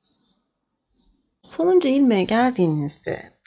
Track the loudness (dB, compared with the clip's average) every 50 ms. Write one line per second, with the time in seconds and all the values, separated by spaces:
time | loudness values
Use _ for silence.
0 | _ _ _ _ _ _ _ _ _ _ _ _ _ _ _ _ _ _ _ _
1 | _ _ _ _ _ _ _ _ _ -12 -6 -2 0 2 2 2 2 2 2 2
2 | 2 2 2 2 0 0 0 0 0 0 0 0 0 0 0 -2 -4 -6 -8 -8
3 | -8 -10 -10 -10 -12 -16 _ _ _